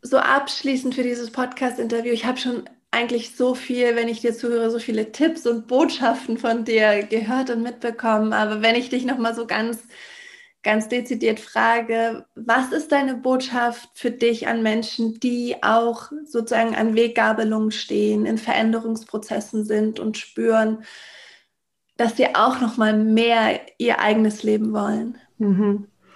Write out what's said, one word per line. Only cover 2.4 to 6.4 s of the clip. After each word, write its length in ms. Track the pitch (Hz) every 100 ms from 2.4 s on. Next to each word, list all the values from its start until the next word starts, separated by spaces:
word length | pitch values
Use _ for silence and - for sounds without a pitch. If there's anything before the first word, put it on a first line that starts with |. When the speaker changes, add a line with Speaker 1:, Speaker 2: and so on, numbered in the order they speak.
| 262 240 - _ _
Speaker 1:
eigentlich 440 | 226 240 240 226 -
so 200 | 254 254
viel, 420 | - 247 247 233
wenn 100 | 233
ich 140 | 220
dir 120 | 240
zuhöre, 380 | 233 247 233 226
so 80 | 233
viele 320 | 220 214 220
Tipps 340 | - 311 320 -
und 220 | 233 -
Botschaften 720 | 254 330 - 233 254 -
von 260 | 226